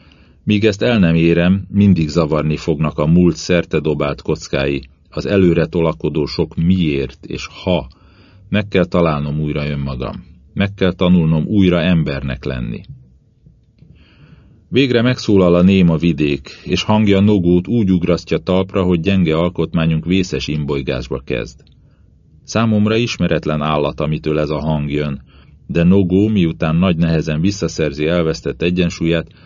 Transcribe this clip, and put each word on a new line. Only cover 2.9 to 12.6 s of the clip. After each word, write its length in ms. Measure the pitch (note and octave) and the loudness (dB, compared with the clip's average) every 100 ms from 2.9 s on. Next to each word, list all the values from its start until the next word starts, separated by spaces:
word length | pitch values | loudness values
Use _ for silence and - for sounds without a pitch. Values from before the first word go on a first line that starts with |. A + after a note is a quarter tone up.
| - | -2
a 80 | D#2 | 2
múlt 300 | F2 F2 D#2+ | 4 2 0
szerte 440 | - F2 - D#2+ | -2 -2 0 -2
dobált 420 | D2+ D2+ C#2+ C#2+ | -2 -2 -4 -4
kockái, 600 | - D2+ - C#2 C#2 C#2 C2+ _ _ | -6 -6 -4 -4 -2 -4 -8 _ _
az 160 | - - | -8 -2
előre 400 | G2+ F2+ E2 D#2+ | 2 4 2 0
tolakodó 600 | F2 E2 D#2 D#2 D2+ C#2+ | -2 -2 -2 -4 -4 -4
sok 300 | - D#2+ - | -4 -6 -2
miért 720 | E2 F#2 D#2+ C#2 C2 - - | 0 0 0 -2 -6 -10 -14
és 220 | - - - | -12 -14 -8
ha. 260 | F#2+ E2+ C2+ - _ _ - - - | -4 -4 -4 -16 _ _ -20 -20 -4
Meg 200 | G2+ G2+ | -4 0
kell 160 | F#2+ | -2
találnom 560 | F2+ F2+ E2+ D2 D2 D2+ | 0 0 0 0 -4 -4
újra 280 | D2+ C#2+ D2 | -4 -4 -6
önmagam. 640 | C#2+ C#2 B1+ G1+ - - - _ | -6 -6 -6 -8 -10 -18 -20 _
Meg 200 | - G2+ | -4 -4
kell 180 | - F#2 | 0 -2
tanulnom 520 | F2+ F2+ F2+ D#2+ D#2+ D2+ | 2 2 4 4 0 0
újra 340 | G#2+ F#2 F2 | 2 4 4
embernek 640 | E2+ F2 C#2+ C#2 C2+ B1 | 2 2 0 -4 -6 -6
lenni. 360 | C#2 B1+ | -6 -6